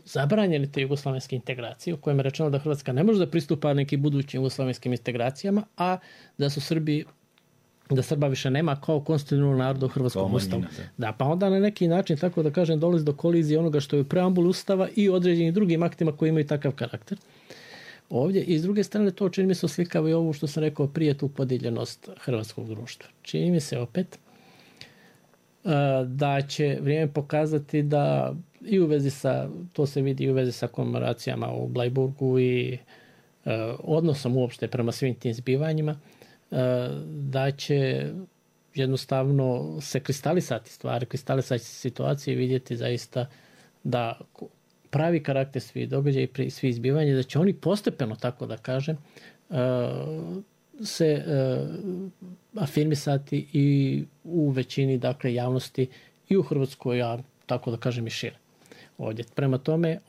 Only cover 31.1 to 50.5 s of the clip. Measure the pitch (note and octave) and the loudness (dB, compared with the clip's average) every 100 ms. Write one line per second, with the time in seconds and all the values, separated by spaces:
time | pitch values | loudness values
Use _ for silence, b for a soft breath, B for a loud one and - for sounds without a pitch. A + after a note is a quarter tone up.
31.1 | A#2+ - B2 A#2 B2 B2 B2 B2 C3 C3 | -4 -4 -6 -4 -4 -4 -2 -2 0 -2
32.1 | C3+ C3 B2+ B2+ B2 B2 B2+ - B B | 0 2 4 4 2 -2 -6 -12 B B
33.1 | B B _ - A2+ A2+ C3+ - D#3 E3 | B B _ -4 -4 -4 -6 0 2 2
34.1 | C#3+ B2 B2+ B2 - A2+ B2 A#2 A2+ C3+ | 2 0 0 0 -2 -4 -2 -2 0 -2
35.1 | A#2 B2+ A2+ B2 C3 D#3 D#3 D3+ D3+ B | -2 -4 -4 0 0 0 0 -2 -4 B
36.1 | B B B - - B2+ B2+ B2 C#3+ D#3 | B B B -6 0 2 0 -2 -6 -8
37.1 | D#3 C#3 C3 C#3 C#3+ - C#3+ C3+ C3 C#3+ | -8 -4 0 0 -2 0 2 2 0 -4
38.1 | F3 F#3 _ _ _ _ C#3+ C3 C3 - | -8 -14 _ _ _ _ -2 0 0 0
39.1 | C3+ C3+ C#3+ C3 B2 D3+ D#3 C#3+ C#3 - | 0 2 4 2 0 -4 -8 -4 -4 -2
40.1 | C#3 C#3+ F3+ F3 A#2 - - B2+ A#2+ B2+ | -4 0 0 0 -4 -6 -10 -4 -4 -4
41.1 | C3+ - C3+ B2 B2 - - C3 - C3+ | -6 -2 -2 0 -2 -4 -8 -8 -4 -2
42.1 | C#3+ C#3 B2+ B2+ C3 - A#2+ B2 A#2+ - | -2 -2 -2 0 0 -2 -6 -2 -4 -4
43.1 | - B2 B B B B _ - B2 A#2 | -6 -6 B B B B _ -4 -2 -2
44.1 | A#2+ - - - _ _ _ - C#3 E3 | -6 -14 -18 -20 _ _ _ -4 0 2
45.1 | E3+ C#3+ C3+ C3+ C3 - B2+ A#2+ B2 C#3+ | 2 0 -2 -2 -4 -8 -8 -4 0 2
46.1 | C3+ B2+ - C3 - C3+ A#2+ B2 D3 D3+ | 2 0 -2 -6 -2 -2 0 0 2 2
47.1 | C3+ B2 C#3 F#3+ D3+ D#3+ G#3 A3 - A#2 | 2 0 2 2 2 0 0 -2 -2 -4
48.1 | A2+ B2+ - A#2 A2+ - C3 C#3+ D#3 B | -4 -6 -6 -10 -10 -4 -4 -2 -6 B
49.1 | B B B - D#3 B2+ B2+ B2 C3 C#3+ | B B B -6 -2 0 0 -2 -4 -6
50.1 | D#3+ E3+ F3+ G3+ | -8 -8 -10 -12